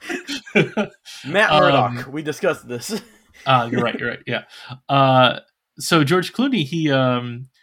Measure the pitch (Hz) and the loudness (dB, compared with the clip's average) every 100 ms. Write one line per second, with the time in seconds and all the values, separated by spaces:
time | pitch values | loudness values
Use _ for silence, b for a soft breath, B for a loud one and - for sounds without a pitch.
0 | - 349 359 285 - 208 151 - 202 _ | -12 -12 -10 -12 -4 -2 0 -2 -8 _
1 | - - 127 180 214 151 143 139 123 120 | -20 -18 -4 0 2 4 4 2 0 -4
2 | 123 143 151 147 185 147 117 120 - 214 | -10 -10 -8 -4 -4 -4 -8 -10 -8 -10
3 | - _ _ _ - 131 117 120 120 - | -10 _ _ _ 0 2 2 -2 -2 -4
4 | 120 117 - 117 - B B 131 - 139 | -6 -8 -8 -8 -8 B B -14 0 2
5 | 135 131 127 - - _ _ - - 170 | 4 6 4 2 -10 _ _ -12 0 2
6 | 139 180 175 - 269 240 139 165 156 135 | 4 2 0 -2 0 0 -2 -2 0 2
7 | 131 123 123 120 131 _ | 2 0 -4 -12 -14 _